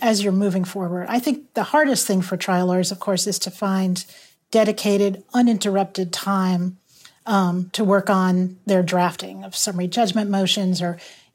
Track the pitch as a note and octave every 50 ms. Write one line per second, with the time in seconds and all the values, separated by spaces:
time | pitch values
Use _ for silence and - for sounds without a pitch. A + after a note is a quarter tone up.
0 | - A#3 A3 G3+ G3+ G3+ F#3+ F#3+ G#3 G3+ F3+ F#3+ F3+ F#3 - G3+ F#3+ F3 F3+ F3+
1 | F3 - A3+ B3 B3 D4+ B3+ - - - - - G3 - - D4+ D#4 C#4 B3+ F#3
2 | - - G3+ F#3+ F3+ - F#3+ F3+ - - F#3 F3+ F3+ F3+ F3+ F#3 F3+ F3+ G3+ F#3
3 | - - F#3+ F3+ - G#3 F3+ - - G3 F3+ - G#3+ G3 F#3+ F#3+ F#3+ F#3 F3+ F3+
4 | - - - - - - _ _ _ _ - A3+ A3 G#3 G#3 G#3+ - G#3+ G3+ G3
5 | G3+ G3+ F#3+ F#3+ - _ - B3 A#3+ A#3+ A3+ F#3+ - G#3 F#3+ G3 G3 F#3+ - -
6 | F#3 E3+ E3+ - - G3 G3 F#3+ F#3+ F#3 F#3 F3 F3 F#3 F#3 - _ _ _ -
7 | - - _ _ - - G#3+ G3 F#3+ F3 F3 F3+ F3+ F3+ - - A3 F#3+ G3 G3+
8 | F#3+ - G3+ F#3+ F#3 F#3 F3+ F3+ F#3 F3+ F#3 - - G#3 G3 F#3 F3+ E3+ F3+ F3+
9 | F3 F3 E3+ - - F#3+ F#3+ F#3+ G3 F#3+ F#3 - - G#3+ F#3+ F3 F3+ F3+ E3+ A#3+
10 | A#3 F#3+ F3+ A3 G#3+ G3+ G3+ G3 F#3+ F3+ - G#3+ G3 F#3 F#3 D#3 F3 F3 E3+ E3+
11 | - - - - _ _ _